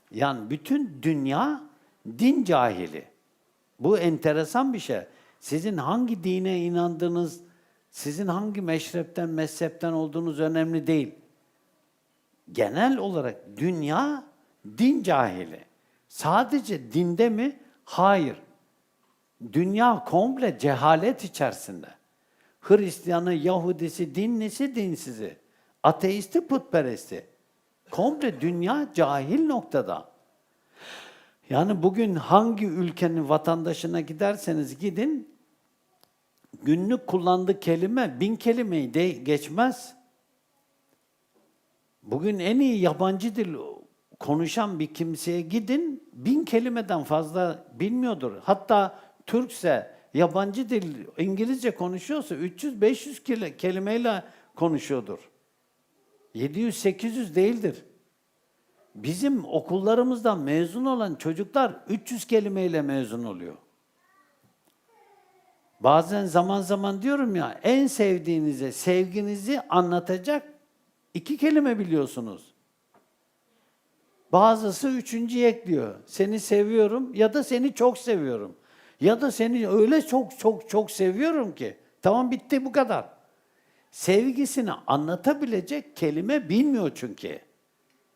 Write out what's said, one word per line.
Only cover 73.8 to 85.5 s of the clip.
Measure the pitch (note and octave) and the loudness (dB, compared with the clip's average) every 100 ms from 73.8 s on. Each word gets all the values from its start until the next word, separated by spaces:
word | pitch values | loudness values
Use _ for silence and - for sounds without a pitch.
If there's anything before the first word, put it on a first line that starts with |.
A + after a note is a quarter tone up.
| _ _ _ _ _ | _ _ _ _ _
Bazısı | F3+ A3 A3+ G#3+ F3 C4+ | 6 8 6 0 -2 -2
üçüncüyü | B3+ - A3+ A#3 B3 | -2 -4 -4 -2 4
ekliyor. | A#3+ A3+ F#3 D#3 A2 G2 - | 4 4 0 0 0 -8 -16
"Seni | - G3 G#3+ | -2 0 0
seviyorum" | - G#3 G#3 A3+ G#3 A#3 B3+ | 2 2 4 4 4 2 -4
ya | G#3 A3 | 2 4
da | C#4+ | 4
"Seni | - B3 C4+ | 0 0 0
çok | - B3 - | 4 2 2
seviyorum." | A#3+ G3+ C#3 A2+ G2 - _ _ _ _ | -2 0 0 -4 -6 -14 _ _ _ _
Ya | E3+ A#3 | 4 4
da | C#4 | 2
"Seni | - A3+ A#3+ G#3 | 0 0 0 2
öyle | G#3 A3 D#4 - | 4 6 6 4
çok, | B3+ G#3+ - | 0 0 0
çok, | A3 A3 - | 0 0 0
çok | G#3 G#3 | 0 0
seviyorum | - F#3 F#3+ D#4 D#4+ G#3+ | 0 0 2 0 0 -2
ki." | D3 A2+ - _ _ | -6 -10 -10 _ _
Tamam, | F#3 A3+ B3+ | 2 2 2
bitti, | A#3 - C4+ | -4 -2 -2
bu | C4 | 2
kadar. | C#4 A#3+ E3 - - _ _ _ _ _ _ _ | 0 2 0 -4 -16 _ _ _ _ _ _ _
Sevgisini | - - G3 B3+ B3 C#4 - G#3+ | -6 4 4 4 0 0 0 -2
anlatabilecek | - - C#3 D#3 F3 C4+ D4 C4+ | -4 0 0 2 0 0 0 0